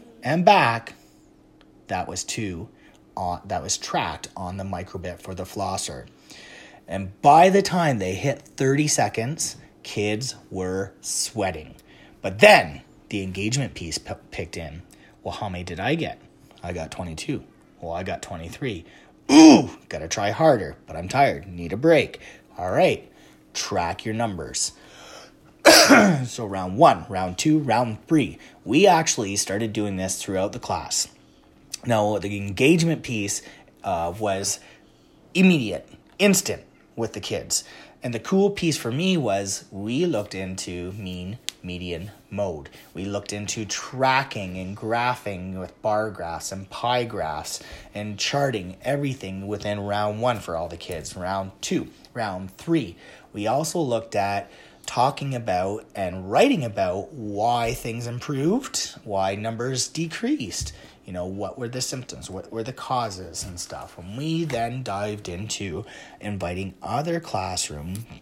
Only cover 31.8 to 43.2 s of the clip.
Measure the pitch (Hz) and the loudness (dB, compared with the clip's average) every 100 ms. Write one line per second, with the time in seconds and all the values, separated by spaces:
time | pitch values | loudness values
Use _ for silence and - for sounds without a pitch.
31.8 | 127 110 104 104 101 101 101 95 139 175 | 0 2 2 0 -4 -4 -4 4 6 6
32.8 | 165 151 - 113 101 - - - - _ | 4 0 -4 -4 -4 -6 -8 -20 -20 _
33.8 | 98 85 85 101 104 95 98 - - - | -4 -2 -2 -2 -2 -2 -2 -6 -10 -20
34.8 | _ _ _ _ - - 185 160 107 82 | _ _ _ _ -4 4 6 6 0 -6
35.8 | - - _ - 202 190 - 92 - _ | -10 -20 _ 2 4 4 0 -6 -10 _
36.8 | _ - 113 107 - 104 - - - - | _ -6 -4 -4 -6 -6 -2 -4 -4 -20
37.8 | - - 127 117 - 190 202 196 165 139 | -20 -10 -6 -6 0 4 4 2 -2 0
38.8 | 117 131 190 175 120 98 98 - - 98 | -2 0 0 2 2 0 -2 -6 -8 -8
39.8 | 104 131 180 113 104 95 92 92 - 87 | -4 0 0 0 -4 -6 -8 -8 -8 -8
40.8 | 90 104 92 90 92 110 - - 90 90 | -8 -8 -10 -8 -10 -12 -12 -12 -10 -8
41.8 | 90 82 104 - - 101 98 78 69 - | -8 -8 -10 -16 -10 -6 -6 -6 -14 -20
42.8 | - - 98 101 | -16 -10 -6 -6